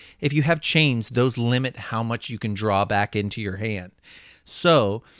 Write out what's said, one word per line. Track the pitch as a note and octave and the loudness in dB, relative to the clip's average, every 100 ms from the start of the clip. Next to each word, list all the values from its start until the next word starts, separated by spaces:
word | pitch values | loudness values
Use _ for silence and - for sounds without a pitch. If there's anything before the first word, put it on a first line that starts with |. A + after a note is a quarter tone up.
| - - | -20 -4
if | D3 | 0
you | D3 | 2
have | D3 E3 | 2 2
chains, | - D#3+ D3+ A#2 - | 2 2 4 2 -2
those | A#2+ C3 A#2+ | 0 0 2
limit | A#2 B2 C3 - | 0 0 -2 -8
how | - A2+ | -8 -4
much | A2+ A#2 - | -4 -6 -6
you | A2+ | -6
can | G#2+ G2 | -4 -2
draw | G#2+ G2 | 0 2
back | G2+ G#2 G#2 G#2+ | 2 0 0 -2
into | G#2 A#2 | -4 -4
your | G2+ F#2+ | -6 -4
hand. | A2 G2+ F2+ _ - - - _ | -6 -6 -10 _ -20 -20 -20 _
So | - - F3 D#3 G2+ A2+ _ _ | -14 0 4 4 4 -2 _ _